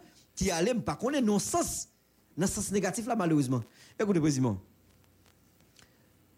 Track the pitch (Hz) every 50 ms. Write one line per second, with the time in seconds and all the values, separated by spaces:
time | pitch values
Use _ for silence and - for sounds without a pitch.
0 | - - - - - _ - - 185 196 175 165 170 233 254 214 - - 147 -
1 | 214 254 302 285 254 208 208 196 - - - 349 311 - - - - - _ _
2 | _ _ _ _ _ _ - - 185 190 - 214 196 - 190 208 175 190 - -
3 | 208 254 - 220 180 170 160 147 139 123 131 123 113 - - - - - - -
4 | 220 202 202 170 147 156 139 127 131 120 101 92 - - _ _ _ _ _ _
5 | _ _ _ _ _ _ _ _ _ _ _ _ _ _ _ - - _ _ _
6 | _ _ _ _ _ _ _